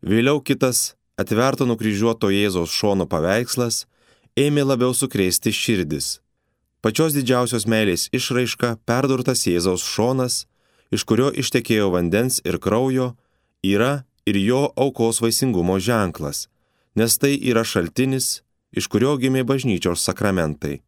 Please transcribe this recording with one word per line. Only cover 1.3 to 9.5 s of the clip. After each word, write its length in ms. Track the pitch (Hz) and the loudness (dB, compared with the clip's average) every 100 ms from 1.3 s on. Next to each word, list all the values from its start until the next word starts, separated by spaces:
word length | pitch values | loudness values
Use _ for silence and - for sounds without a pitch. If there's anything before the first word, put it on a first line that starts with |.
| 107 127 131 131 | 2 2 2 0
nukryžiuoto 640 | 110 107 98 113 113 104 | 0 -2 0 0 2 2
Jėzaus 400 | 98 104 90 82 | 2 2 0 -2
šono 320 | - 104 98 | 0 0 0
paveikslas, 800 | 85 82 82 104 123 - 120 - - _ _ _ _ | 0 0 0 0 -2 -4 -2 -4 -8 _ _ _ _
ėmė 320 | - 143 147 | 0 2 2
labiau 300 | 139 131 127 123 | 2 2 2 0
sukrėsti 560 | 131 104 92 85 107 | -2 0 0 2 -2
širdis. 680 | 104 - 107 80 76 - - _ _ _ _ _ _ | -2 0 0 0 -4 -6 -10 _ _ _ _ _ _
Pačios 320 | 110 110 160 | -2 0 0
didžiausios 540 | 143 123 123 123 117 104 | 0 0 0 2 -2 0
meilės 400 | 110 104 87 - 123 | 2 2 0 -2 -4
išraiška, 640 | - 123 123 - 123 113 - | -2 -2 -2 -2 -2 -2 -2
perdurtas 560 | 120 135 131 127 127 | 0 2 0 0 0
Jėzaus 400 | - | 0